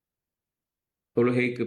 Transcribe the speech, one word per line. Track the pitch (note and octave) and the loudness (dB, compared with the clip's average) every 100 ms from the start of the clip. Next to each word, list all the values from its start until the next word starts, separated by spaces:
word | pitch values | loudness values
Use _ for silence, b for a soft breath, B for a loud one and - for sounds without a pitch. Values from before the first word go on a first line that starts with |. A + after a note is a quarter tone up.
| _ _ _ _ _ _ _ _ _ _ _ - | _ _ _ _ _ _ _ _ _ _ _ 0
தொழுகைக்கு | B2 B2 B2 A#2+ | 0 0 -2 -4